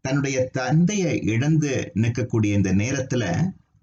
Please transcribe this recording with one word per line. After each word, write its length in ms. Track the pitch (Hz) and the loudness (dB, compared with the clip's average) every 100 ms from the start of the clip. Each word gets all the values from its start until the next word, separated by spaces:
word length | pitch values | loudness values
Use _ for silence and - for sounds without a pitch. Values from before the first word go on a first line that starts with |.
தன்னுடைய 480 | 135 143 135 135 127 | -2 -2 0 0 -2
தந்தையை 680 | - 123 151 180 208 175 113 | -2 0 2 2 2 0 -2
இழந்து 680 | - 113 143 160 147 131 - | -2 0 2 2 2 -2 -4
நிற்கக்கூடிய 580 | - 113 117 110 117 104 | -2 0 0 -2 0 2
இந்த 220 | 101 92 | 2 2
நேரத்துல 760 | 92 104 135 - 120 101 85 180 - _ _ | 2 0 -2 -2 -2 -2 -2 -2 -4 _ _